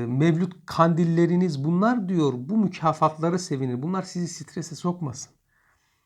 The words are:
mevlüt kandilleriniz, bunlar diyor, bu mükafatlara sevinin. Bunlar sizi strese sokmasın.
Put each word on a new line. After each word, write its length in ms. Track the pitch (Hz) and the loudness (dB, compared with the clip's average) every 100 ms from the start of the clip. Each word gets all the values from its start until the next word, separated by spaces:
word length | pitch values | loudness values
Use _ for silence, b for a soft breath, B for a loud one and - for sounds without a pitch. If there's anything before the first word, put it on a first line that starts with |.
| 120 | -2
mevlüt 460 | 127 165 165 185 - - | 2 4 4 0 -6 -4
kandilleriniz, 1000 | - 165 165 170 165 170 175 180 139 | 2 2 4 2 4 4 4 2 0
bunlar 440 | 147 175 220 247 185 | 0 2 2 2 0
diyor, 240 | 180 147 123 | 2 2 0
bu 200 | 131 220 | -2 0
mükafatlara 840 | 196 - 160 151 156 156 165 180 | 0 0 0 2 0 2 -2 -2
sevinin. 440 | - 139 131 123 | -2 -4 -2 -2
Bunlar 200 | 151 185 | -4 -4
sizi 260 | 185 180 170 | -6 -6 -6
strese 480 | - 151 - 156 147 | -8 -12 -10 -10 -6
sokmasın. 560 | 180 180 143 - - _ _ _ _ _ _ _ | -4 -4 -6 -8 -16 _ _ _ _ _ _ _